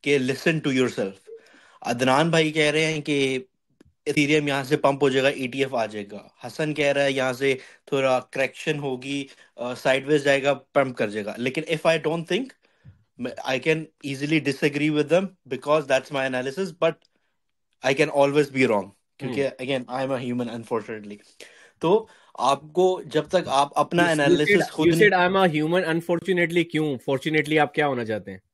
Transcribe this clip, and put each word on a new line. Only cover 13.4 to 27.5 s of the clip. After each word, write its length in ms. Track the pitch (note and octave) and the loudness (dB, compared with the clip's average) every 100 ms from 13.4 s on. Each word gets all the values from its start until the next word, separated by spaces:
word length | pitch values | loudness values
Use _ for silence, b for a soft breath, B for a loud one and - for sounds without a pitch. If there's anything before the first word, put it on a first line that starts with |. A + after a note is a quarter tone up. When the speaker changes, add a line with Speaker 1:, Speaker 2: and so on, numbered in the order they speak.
| - | -4
Speaker 1:
I 100 | C3 D#3 | -2 0
can 180 | D#3+ D#3 _ C#3+ | -2 -4 _ -10
easily 400 | C3+ D3 D#3+ C3+ | -8 0 0 0
disagree 440 | C3+ D#3 C#3+ D3+ | 0 0 0 0
with 180 | D3+ D3 | 0 2
them 140 | E3+ F#3+ _ - | 2 0 _ -12
because 360 | B2+ C#3+ D3+ C3+ | -10 0 0 2
that's 240 | C3+ B2+ | 0 0
my 180 | C#3+ C3+ | -4 -4
analysis, 360 | B2+ B2+ C3+ F#3+ D#3+ | -4 -6 -6 -8 0
but 120 | E3 D#3+ _ _ _ _ _ _ _ _ B2+ | -2 -2 _ _ _ _ _ _ _ _ -2
I 80 | |
can 140 | C3+ D3+ | 2 2
always 420 | C#3+ C#3 C#3+ C#3 | 4 4 4 0
be 160 | C3+ B2+ | 2 2
wrong, 240 | G#2+ F#2+ _ _ _ | 2 -2 _ _ _
क्योंकि 240 | C#3 B2+ | -6 -2
Speaker 2:
हम्म। 240 | C3+ - C3 | -2 -4 -4
Speaker 1:
again, 180 | C3+ A#2+ | -4 -4
I 160 | B2+ C3 | -6 -4
am 120 | C3 | -4
a 140 | B2 | -4
human, 280 | B2 A#2+ A#2 | -4 -6 -8
unfortunately। 560 | A2 A#2 G#2+ A2 G#2 G#2 _ _ B B B B | -6 -6 -6 -12 -12 -18 _ _ B B B B
तो 280 | D#3+ G#3 A3 b b - | 0 0 0 b b -2
आपको 640 | B2 C#3 D#3 D#3 F#3 F#3 D3 | 0 0 -2 2 2 2 -2
जब 220 | D3+ D3+ | -4 0
तक 160 | F#3 D3+ | -2 0
आप 240 | C3+ C#3+ - | 2 2 0
अपना 260 | D3 F3 | 0 2
Speaker 2:
You, 100 | F3 | 2
you 80 | D#3+ | 2
Speaker 1:
एनालिसिस 360 | C#3+ - D3+ G3+ | 4 4 4 4
Speaker 2:
said, 140 | - | 2
Speaker 1:
खुद 180 | - D#3+ | 2 2
Speaker 2:
you 80 | E3 | 6
Speaker 1:
नहीं 140 | G#3 | 6
Speaker 2:
said, 220 | F#3 F3+ | 6 2
"I 40 | F#3+ | 4
am 100 | F#3 | 2
a 160 | D3+ | 2
human, 320 | D#3 F3 E3 | 0 0 0
unfortunately।" 680 | E3 E3 E3+ E3 F3+ E3+ E3+ E3 | -2 -2 -4 0 0 2 0 0
क्यों? 260 | D3+ D3+ B2+ | -2 -2 -4
Fortunately, 640 | - C3+ - D#3 D3+ | -2 -2 0 0 2